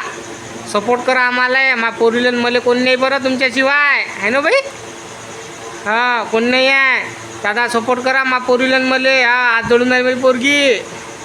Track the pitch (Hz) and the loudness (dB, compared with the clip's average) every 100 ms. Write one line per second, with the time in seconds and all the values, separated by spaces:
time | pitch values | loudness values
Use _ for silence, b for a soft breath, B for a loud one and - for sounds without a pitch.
0 | - - - - - - - 208 208 240 | -6 -10 -14 -14 -14 -14 -6 -4 0 -2
1 | 247 254 247 247 254 262 269 247 226 196 | 0 2 2 2 2 2 2 0 -2 0
2 | 233 233 247 240 240 240 240 247 254 254 | 2 2 0 0 0 0 2 2 2 2
3 | 262 269 262 254 262 240 262 285 294 254 | 2 0 0 0 0 2 2 2 2 2
4 | 196 - 196 254 302 523 554 - - - | -2 -4 -2 0 2 0 -2 -10 -16 -16
5 | - - - - - - - - 202 220 | -16 -16 -16 -16 -16 -16 -14 -10 -4 0
6 | 247 240 208 220 240 254 262 269 262 240 | 0 -2 -2 0 2 2 4 4 2 0
7 | - - - - 202 214 240 233 226 247 | -4 -12 -14 -6 -4 -2 0 -2 0 0
8 | 254 262 262 254 240 247 262 262 262 262 | 0 0 0 -2 0 2 2 2 2 0
9 | 262 262 240 247 247 226 226 240 247 254 | 2 2 4 2 2 0 2 2 4 2
10 | 254 254 262 254 269 285 277 202 - - | 0 2 2 2 2 2 2 0 -4 -14
11 | - - | -14 -16